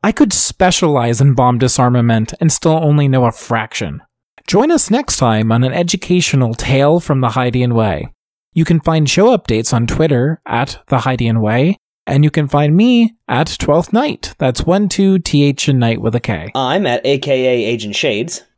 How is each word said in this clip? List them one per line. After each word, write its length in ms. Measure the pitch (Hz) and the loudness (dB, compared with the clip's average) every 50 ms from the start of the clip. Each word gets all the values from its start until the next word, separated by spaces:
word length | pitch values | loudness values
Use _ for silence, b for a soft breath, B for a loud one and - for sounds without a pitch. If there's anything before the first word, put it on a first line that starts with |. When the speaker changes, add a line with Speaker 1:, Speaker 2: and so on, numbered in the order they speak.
| - | 0
Speaker 1:
I 80 | 190 - | -2 2
could 200 | - 294 208 - | 2 2 2 2
specialize 880 | - - - - _ 185 180 170 - - 160 147 131 117 120 117 110 | -2 -4 -4 -2 _ 0 0 2 2 0 0 2 2 0 0 0 2
in 140 | 135 143 131 | 2 2 4
bomb 240 | 117 127 123 123 120 | 4 2 2 2 2
disarmament 720 | 131 123 - - 127 120 123 123 117 117 117 113 110 - - - | 0 0 2 2 2 2 2 2 2 2 2 0 0 -2 -4 -2
and 140 | - 160 - | 0 0 0
still 260 | - - 165 156 160 | 0 0 0 0 2
only 280 | 160 147 147 147 143 139 | 2 2 2 2 2 2
know 160 | 135 131 123 | 2 2 2
a 80 | 117 110 | 0 -2
fraction. 720 | - - - 120 113 110 110 - - 104 85 71 - - _ _ _ _ _ _ - _ | -4 -8 -6 -4 -4 -4 -6 -8 -8 -8 -8 -10 -12 -16 _ _ _ _ _ _ -20 _
Join 240 | - - 190 254 311 | -2 0 2 2 2
us 180 | 339 302 - - | 2 0 0 0
next 280 | 202 254 285 - - | -2 -2 -2 -4 -4
time 340 | - - 120 110 107 110 110 | 0 0 0 2 2 2 2
on 140 | 110 117 127 | 2 2 0
an 80 | 131 123 | 0 -2
educational 800 | 143 175 170 - 185 - - 180 180 165 - - 135 131 113 113 | -2 -2 -2 -4 -6 -2 0 0 0 0 0 0 0 0 0 -2
tale 460 | - - - 139 135 139 147 156 175 | -6 -4 -2 0 2 4 4 2 2
from 220 | - - 151 135 131 | 0 0 -2 0 0
the 80 | 117 | -2
Hydian 420 | 107 131 127 123 117 127 123 120 120 | -2 -2 -2 -2 0 0 0 0 0
Way. 340 | 113 113 104 87 73 - - - _ _ _ _ _ _ _ _ | 0 0 0 -2 -4 -8 -12 -16 _ _ _ _ _ _ _ _
You 120 | 165 160 | -2 0
can 140 | - 170 165 | 2 2 0
find 320 | - - 160 160 151 135 | 2 0 0 0 0 0
show 260 | - - 196 233 254 | 2 2 4 4 4
updates 380 | 196 - - 113 110 113 - - | 2 0 -2 -2 -2 0 0 0
on 140 | 135 131 117 | 0 0 -2
Twitter 520 | - - 156 160 147 120 123 147 160 - _ | 0 0 0 2 2 0 0 -2 -2 -6 _
at 320 | - - 117 127 - - - _ | -6 -4 -4 -4 -4 -8 -16 _
the 120 | _ - 123 | _ -2 -2
Hydian 420 | - - 131 123 123 113 117 113 | 0 -2 -2 -2 0 0 0 0
Way, 360 | 110 104 110 120 139 170 202 _ _ _ _ _ _ | 0 0 0 0 0 0 -2 _ _ _ _ _ _
and 160 | - 139 139 147 | -2 0 2 2
you 80 | 151 | 2
can 160 | - 165 151 | 2 0 -4
find 300 | 135 - 147 147 147 151 | 0 0 0 2 2 2
me 400 | 175 220 247 247 240 233 226 - _ _ | 2 4 4 4 4 2 2 -2 _ _
at 300 | - 120 120 151 - - - | -4 -2 -2 -2 -2 -4 -6
Twelfth 340 | - - 147 160 170 - - | -2 0 0 0 0 0 0
Night. 440 | 226 285 302 - - - - - _ | 0 0 0 -4 -8 -12 -16 -8 _
That's 240 | 151 131 123 - - | -2 -2 -2 -2 -2
one 260 | 165 175 202 208 190 | 0 0 0 0 -2
two 300 | - - 196 190 190 190 | 0 0 2 2 2 0
T 240 | 170 - - 147 143 | 0 0 0 2 2
H 240 | 143 135 - - | 2 0 -2 -2
and 140 | - 135 127 | 0 0 2
Night 200 | 123 113 113 110 | 2 0 -2 -2
with 140 | 113 110 104 | -2 -2 -4
a 60 | 120 | -4
K. 320 | - - 107 82 78 95 - | -4 -4 -6 -6 -8 -8 -6
Speaker 2:
I'm 320 | 131 135 127 143 190 208 | -4 -4 -2 -2 -2 0
at 180 | 139 120 123 - | -2 -2 -2 0
A 140 | 127 139 135 | -2 -2 -2
K 280 | 139 147 139 127 127 | 0 -2 -2 0 2
A 200 | 127 127 123 110 | 0 0 0 0
Agent 300 | 107 120 113 104 104 101 | -2 -4 -4 -6 -8 -6
Shades. 480 | - - 147 110 101 123 170 - - - _ _ | -4 -2 -2 -2 -2 -4 -6 -8 -14 -16 _ _